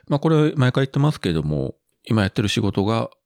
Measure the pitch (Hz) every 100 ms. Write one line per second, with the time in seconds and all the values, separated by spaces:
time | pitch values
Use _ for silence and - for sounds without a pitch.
0 | - 143 165 156 151 156 127 139 135 139
1 | 147 - 92 80 76 73 67 - _ _
2 | - 113 95 - 104 - 104 98 98 113
3 | 120 -